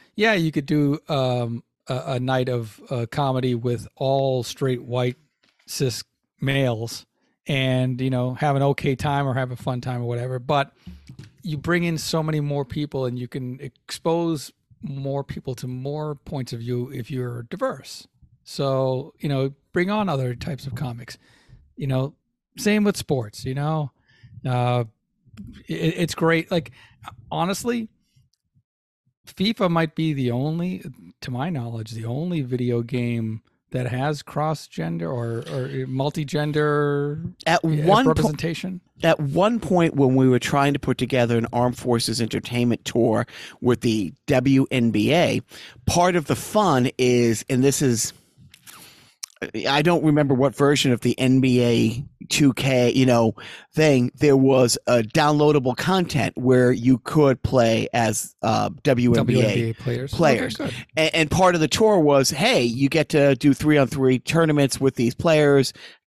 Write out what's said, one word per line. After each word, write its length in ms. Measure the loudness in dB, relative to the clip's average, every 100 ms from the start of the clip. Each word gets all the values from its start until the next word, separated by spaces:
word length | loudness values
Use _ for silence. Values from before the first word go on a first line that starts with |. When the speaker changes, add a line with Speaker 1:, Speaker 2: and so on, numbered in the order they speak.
| _
Speaker 1:
yeah, 200 | -2 2
you 180 | 2 0
could 140 | -2 -2
do, 320 | 0 2 0 -2
um, 540 | -2 0 0 -2 -6 -10 _ -8
a, 160 | -6 -4
a 60 | -4
night 280 | -2 -2 0
of, 320 | -4 -6 -12 -8
uh, 180 | -6 -4
comedy 440 | -2 -2 0 0
with 320 | -2 -2 -4 -6 -6
all 460 | -2 0 0 -2
straight 400 | -4 -4 -2 -4
white 340 | -4 -4 -2 -4 _ _ _ _ -14
cis 360 | -4 -4 -4 -12 _ _ _
males 640 | -2 0 0 -2 -6 -12 -18 _ _ _ -6
and, 540 | -2 0 0 0 -2
you 100 | -2
know, 240 | -2 -2
have 200 | -2 -2 0
an 60 |
okay 320 | 0 0 -2
time 320 | -2 -2 -2 -2
or 80 |
have 160 | -4 -4
a 60 | -8
fun 240 | -6 -6
time 200 | -6 -6
or 40 |
whatever. 340 | -6 -6 -6 -8
But 340 | -2 -2 -2 _ -20 -20 -20 -20 -20 _
you 160 | -10 -6
bring 260 | -2 0
in 140 | 0 -4
so 240 | -4 -4
many 180 | -2 -2
more 240 | -2 -4
people 420 | -6 -6 -6 -4 -6
and 120 | -6
you 100 | -8
can 300 | -10 -10 -12
expose 920 | -14 -18 -16 -6 -2 0 0 -4 -8 _ _ _
more 420 | -12 -10 -6 -6
people 300 | -8 -10 -10 -8
to 100 | -8
more 480 | -8 -8 -8 -8
points 380 | -10 -10 -10 -8
of 80 | -8
view 300 | -6 -6 -6
if 200 | -8 -10
you're 320 | -8 -8 -10
diverse. 600 | -12 -6 -6 -6 -14 -20 -20 _ -20 _
So, 680 | -14 -4 -2 0 0 -2 -6 -8
you 100 | -4
know, 240 | -2 -2 -6 _
bring 180 | -2 -2
on 180 | -2 -2
other 260 | -2 -4
types 320 | -6 -8 -10 -10
of 80 |
comics. 440 | -8 -8 -10 -14 -20 _ _ _ -20 _ -10
You 100 | -4
know, 280 | -2 -4 -8 _ _ _ -4
same 280 | 0 2
with 120 | 2 0
sports, 480 | -2 -4 -4 -8
you 100 | -8
know? 360 | -4 -2 -2 -4 -10 _ _ -20 -10 -4
Uh, 380 | 0 0 0 -2 _ _ _ _ -20 -20 -16 -10
it, 80 |
it's 400 | -4 -2 -2 -4
great. 360 | -2 0 0 -2
Like, 220 | -4 -6 -12 -20 _ -20 -20 -10
honestly, 560 | -6 -4 -4 -4 -6 -6 _ _ _ _ _ _ _ _ _ _ _ _ _ -14
fifa 440 | -4 -2 0 0
might 240 | 2 0
be 180 | -2 -2
the 180 | -2 -2
only, 540 | -2 -2 -2 -4 -6 -12 -18 -20 -16
to 100 | -10
my 200 | -6 -4
knowledge, 420 | -6 -6 -8 -10
the 120 | -10
only 380 | -8 -6 -4 -4
video 400 | -4 -2 0 -2
game 600 | -2 -2 -2 -2 -4 -8 -12 _ _
that 160 | -6 -4
has 340 | -2 -2 -4
cross-gender 880 | -6 -4 -4 -4 -8 -10 -8 -6 -6
or, 360 | -6 -6 -6 -6
or 380 | -8 -6 -6 -6
multi-gender 1400 | -4 -2 -4 -4 -4 -2 0 0 0 0 0 -2 -6 -8 -8 -2
Speaker 2:
At 140 | 0
Speaker 1:
yeah, 240 | 2 2 4
Speaker 2:
one 180 | 6
po- 60 | 4
Speaker 1:
representation. 720 | 2 0 -2 -6 -6 -8 -10 -14 -2
Speaker 2:
At 160 | 2 2
one 400 | 0 2 2 0
point 340 | 0 2 2
when 220 | 4 4 6
we 120 | 4
were 120 | 4
trying 320 | 2 0 2
to 80 | 0
put 180 | -2 -4
together 400 | -2 0 2 0
an 80 | 0
Armed 260 | 0 0 0
Forces 420 | -2 0 0 -2
Entertainment 640 | -4 -4 -4 -2 0 -2
tour 440 | -2 0 2 0 -4 -10 -20 -4
with 220 | 0 0
the 300 | 0 0 -2 -6 -2
W 400 | 2 4 4 2
N 180 | 0 2
B 240 | 2 2
A, 260 | 2 2 0 -6 -16 -20 -10 -2
part 300 | 2 2 2
of 100 | 0
the 100 | -4
fun 540 | -2 2 4 4 2 2
is, 460 | 2 4 2 0 -2
and 140 | 2
this 180 | 2 2
is, 320 | 2 0 -2 -8 _ _ -20 -20 -20 -20 -20 -20 _ _ -20 -12 -12 -6 -2
I 140 | 2
don't 240 | 2 2
remember 300 | 4 4 4
what 200 | 2 2
version 380 | 2 2 4 2
of 80 | 0
the 180 | 0 0
N 220 | 2 4
B 240 | 4 4
A 400 | 4 2 2 -2 -8 -14 -4
two 240 | 2 2
K, 400 | 2 0 2 2
you 140 | 4 4
know, 280 | 4 2 0 -8 -20 -8
thing, 380 | 0 4 4 2
there 220 | 2 4 6
was 420 | 6 6 4 2 0
a 160 | 2
downloadable 760 | 2 2 2 4 4 4 2 -2
content 600 | 0 0 0 -2 -2 0
where 340 | 2 4 4
you 280 | 2 2 2
could 440 | 2 2 4 2
play 460 | 0 2 2 2 0
as, 440 | 0 0 -2 -6 -6
uh, 260 | -2 0 -2 -4
W 320 | 0 2 4
N 100 | 2
B 80 | 4
A 100 | 2
Speaker 1:
W 60 | 2
N 60 |
B 160 | 0 -2
A 20 |
players. 400 | -4 -6 -6 -4
Speaker 2:
players. 480 | 0 2 2 0 -6
Speaker 1:
Okay, 100 | -8
good. 160 | -8 -8 -2
Speaker 2:
A-, 180 | 0 2
and 140 | 0
part 240 | 4 4
of 80 | 4
the 60 | 2
tour 300 | 2 4 6
was, 320 | 6 4 4
hey, 320 | 2 2 2
you 260 | 2 2 2
get 180 | 2 2
to 260 | 4 4
do 200 | 4 4
three-on-three 640 | 4 4 4 2 2 2 2
tournaments 580 | 2 2 4 4 2 2
with 160 | -2
these 200 | 0 -2
players, 580 | 0 2 4 6 4 2 -2 -18 -20